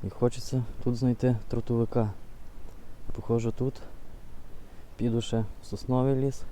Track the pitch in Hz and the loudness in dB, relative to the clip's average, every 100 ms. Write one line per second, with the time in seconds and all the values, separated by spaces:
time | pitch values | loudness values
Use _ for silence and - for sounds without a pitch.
0 | 95 - 123 - - 131 113 - - 120 | -6 2 2 2 -2 0 0 0 0 2
1 | 127 117 127 117 - 120 - 117 117 123 | 2 4 4 4 0 -2 2 2 4 4
2 | 107 - - - - - - - - - | 2 0 -10 -8 -8 -6 -6 -6 -8 -4
3 | - - - 117 113 - 131 - - - | -2 -2 2 2 2 0 -2 -2 -10 -8
4 | - - - - - - - - - - | -8 -8 -8 -8 -6 -8 -8 -12 -14 -2
5 | 120 117 113 113 110 - - 101 - 127 | 2 2 2 0 0 -4 -8 -8 2 4
6 | 131 131 135 131 - | 6 4 2 0 -4